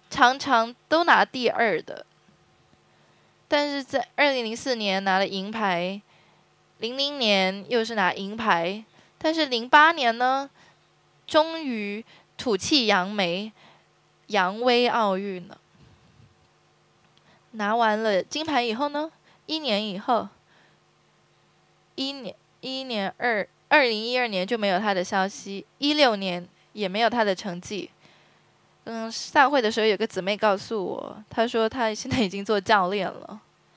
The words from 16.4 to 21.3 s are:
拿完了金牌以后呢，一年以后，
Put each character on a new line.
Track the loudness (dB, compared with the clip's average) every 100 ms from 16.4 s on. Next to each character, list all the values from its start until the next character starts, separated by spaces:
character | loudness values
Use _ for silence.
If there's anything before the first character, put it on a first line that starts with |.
| _ _ _ _ _ _ _ _ _ _ _
拿 | -4 0
完 | 2 4 2
了 | 2 0
金 | 0 -4 -2
牌 | 0
以 | 0
后 | -2 -2
呢， | -4 -6 -10 _ _ -8
一 | -6
年 | -2 -2
以 | -2 -6
后， | 0 0 -2 _ _ _ _ _ _ _ _ _ _